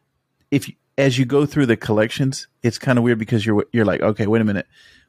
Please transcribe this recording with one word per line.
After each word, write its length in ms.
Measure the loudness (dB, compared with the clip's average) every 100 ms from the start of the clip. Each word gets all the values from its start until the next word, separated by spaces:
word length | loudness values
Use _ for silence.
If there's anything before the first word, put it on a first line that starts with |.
| _ _ _ _ -4
if 160 | -2 -4
you, 80 | -20 _ 0
as 200 | 0 2
you 80 | 0
go 200 | 2 0
through 220 | 0 0
the 100 | 0
collections, 720 | 0 0 0 -2 -4 -4 -14 _
it's 140 | -4 -2
kinda 240 | 0 2
weird 180 | 2 0
because 260 | 0 -2 0
you're, 200 | 0 0
you're 140 | 0 0
like, 160 | 2
"Okay, 260 | 0 0 0
wait 140 | 2
a 40 | 0
minute." 220 | -2 -8 _ -20 _